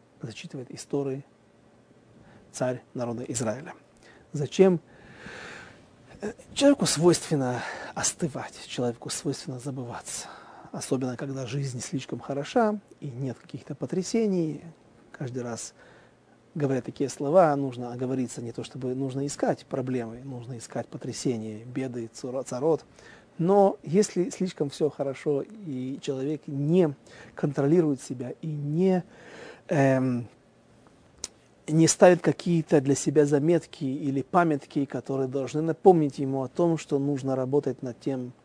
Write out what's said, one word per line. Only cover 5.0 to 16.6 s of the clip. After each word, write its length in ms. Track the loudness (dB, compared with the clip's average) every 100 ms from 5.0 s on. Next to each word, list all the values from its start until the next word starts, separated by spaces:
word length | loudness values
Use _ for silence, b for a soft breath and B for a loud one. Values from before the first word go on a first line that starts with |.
| B B B B B B B B B -20 -20 -12
Э, 120 | -12 -12 -12
человеку 320 | 4 4 6 2
свойственно 760 | 4 6 4 2 0 0 -2 B B B
остывать, 720 | -4 -4 -2 -6 -6 -12 -14 -12
человеку 440 | -4 -4 -4 -8
свойственно 480 | -6 -4 -6 -8 -10
забываться. 720 | -8 -8 -10 -12 -10 -12 -12 B B B B
Особенно, 420 | -10 -2 -2 -2 -4
когда 300 | -8 -8 -6
жизнь 340 | -4 -4 -6
слишком 380 | -6 -8 -6 -10
хороша 600 | -6 -6 -2 2 2 0 -8 -14
и 100 | -12
нет 300 | -6 -6 -6
каких-то 380 | -12 -14 -12 -8
потрясений. 840 | -4 -4 0 0 2 2 0 -4 -12 -20 _ -20 -20
Каждый 320 | -10 -8 -6
раз, 280 | -8 -8 -10 b b b b b b b _
говоря 240 | -2